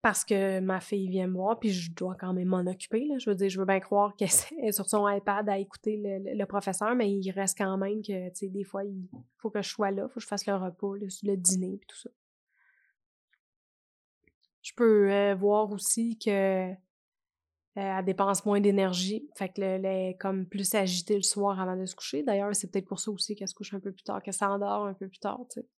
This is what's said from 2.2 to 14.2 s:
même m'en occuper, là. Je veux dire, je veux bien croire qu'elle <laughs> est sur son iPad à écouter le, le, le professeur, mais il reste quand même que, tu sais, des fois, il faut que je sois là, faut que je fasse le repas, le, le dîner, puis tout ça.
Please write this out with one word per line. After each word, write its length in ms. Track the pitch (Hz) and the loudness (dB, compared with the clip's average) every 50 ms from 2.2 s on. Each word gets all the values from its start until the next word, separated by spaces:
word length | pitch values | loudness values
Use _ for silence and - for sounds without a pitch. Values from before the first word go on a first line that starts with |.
| - 185 185 | -4 -2 -2
même 160 | 185 180 185 | 0 2 2
m'en 180 | 185 180 180 | 2 2 2
occuper, 380 | 180 185 185 - - - 226 269 | -2 -4 -6 -8 -2 -2 -2 0
là. 120 | 302 285 | 0 -2
Je 120 | 262 247 220 | -2 0 0
veux 60 | 202 | 0
dire, 140 | 180 202 196 | 2 2 0
je 80 | 185 | 0
veux 80 | 185 190 | 0 2
bien 140 | 185 196 190 | 2 2 2
croire 360 | 185 - 202 202 202 208 196 | 2 2 4 4 4 2 2
qu'elle 140 | - 202 175 | -2 0 2
<laughs> 320 | - - - - 302 330 254 | 4 2 2 0 -8 -2 -2
est 100 | 220 208 | 0 0
sur 140 | 202 190 | 0 -2
son 220 | - - 214 202 202 | 0 2 2 4 4
iPad 380 | 202 202 202 208 202 202 214 208 | 2 2 0 0 0 0 0 0
à 80 | 196 | 0
écouter 400 | 196 196 196 - - - 214 214 | -2 -2 -6 -10 -6 -4 -4 -4
le, 220 | 208 208 202 196 190 | -2 -4 -4 -4 -4
le, 180 | 196 - - | -4 -6 -4
le 80 | 208 196 | -4 -4
professeur, 480 | 196 - 202 196 202 185 - 208 220 247 | -2 -2 -2 -2 -2 -4 -2 0 0 2
mais 140 | 254 233 202 | 2 2 2
il 200 | 202 196 190 190 | 2 0 0 -2
reste 260 | 180 190 196 190 190 | -2 -2 -2 -2 0
quand 200 | - 208 190 190 | 0 0 0 0
même 260 | 190 196 196 208 220 202 | 0 0 -2 -2 -4 -4
que, 260 | - 202 185 180 180 | -4 -4 -4 -4 -6
tu 60 | 180 | -8
sais, 140 | - 202 196 | -8 -8 -6
des 160 | 185 196 196 | -4 -6 -6
fois, 180 | 190 - 196 196 | -4 -6 -6 -6
il 260 | 202 196 190 180 180 - 123 - _ _ | -6 -6 -8 -10 -12 -14 -18 -18 _ _
faut 120 | _ - 220 | _ -8 -4
que 120 | 202 208 | -4 -4
je 80 | 196 - | -6 -4
sois 200 | - - 214 196 | -2 -2 0 0
là, 180 | 196 196 196 - | 0 -2 -4 -6
faut 60 | - | -8
que 40 | 233 | -12
je 80 | - | -10
fasse 180 | - 208 202 - | -8 -8 -6 -2
le 100 | - 196 | -2 -2
repas, 400 | 190 185 180 175 _ - 202 196 | -2 -2 -4 -6 _ -6 -6 -6
le, 120 | 202 208 190 190 - - | -6 -8 -10 -10 -6 -2
le 140 | 202 202 | -2 -2
dîner, 400 | 190 175 180 190 185 185 185 190 | 2 2 0 0 2 -2 -2 -6
puis 100 | 202 - | -10 -12
tout 100 | - - | -18 -20
ça. 120 | - - - _ _ _ _ _ _ _ _ _ _ _ _ _ _ _ _ _ _ _ _ _ _ _ _ _ _ _ _ _ _ _ _ _ _ _ _ _ _ _ _ _ _ | -20 -20 -20 _ _ _ _ _ _ _ _ _ _ _ _ _ _ _ _ _ _ _ _ _ _ _ _ _ _ _ _ _ _ _ _ _ _ _ _ _ _ _ _ _ _